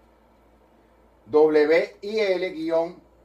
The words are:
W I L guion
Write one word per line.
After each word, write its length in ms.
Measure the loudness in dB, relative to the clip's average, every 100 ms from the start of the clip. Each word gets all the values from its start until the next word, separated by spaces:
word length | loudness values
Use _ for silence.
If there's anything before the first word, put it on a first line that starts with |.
| _ _ _ _ _ _ _ _ _ _ _ _ -2
W 720 | 2 4 4 2 2 0 -8
I 160 | -8 -4
L 320 | -2 -2 -4
guion 520 | -8 -4 -4 -4 -10 _ _